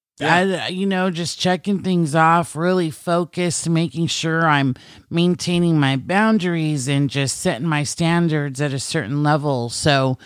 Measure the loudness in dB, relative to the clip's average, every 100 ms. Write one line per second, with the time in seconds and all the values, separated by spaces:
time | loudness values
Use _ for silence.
0 | _ _ 2 2 2 -2 -4 -4 -2 0
1 | -2 -2 -6 -2 -2 0 -2 -2 0 0
2 | 2 2 4 4 0 -2 0 0 -2 -6
3 | -2 -2 -2 -4 -2 -2 0 0 0 -2
4 | -4 -2 -2 0 2 2 2 -2 -10 -20
5 | _ 0 0 0 -2 0 2 4 2 0
6 | 0 2 2 2 0 -2 -2 -2 0 0
7 | 0 0 -4 -2 -4 -2 -2 -2 -2 -2
8 | 0 2 2 0 -2 -4 -4 -4 -4 -4
9 | -2 0 2 2 0 -2 -4 -2 0 2
10 | 2 -2